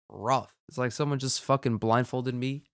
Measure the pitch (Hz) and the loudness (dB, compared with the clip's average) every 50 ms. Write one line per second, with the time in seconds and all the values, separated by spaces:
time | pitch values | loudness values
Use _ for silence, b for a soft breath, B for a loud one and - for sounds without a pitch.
0 | _ - 98 - 101 117 135 123 - - _ _ _ - - 127 123 120 - - | _ -18 -12 -4 0 2 2 2 0 -4 _ _ _ -10 -4 -2 -2 -2 0 0
1 | 151 147 143 131 131 131 - - - - 135 135 - 127 113 104 113 110 113 123 | 0 0 0 0 0 -2 -2 -2 2 2 2 2 2 2 0 2 2 4 4 4
2 | 123 - - 127 123 131 123 123 127 131 139 147 - _ | 2 2 -2 -4 -4 -4 -4 -4 -4 -4 -6 -6 -10 _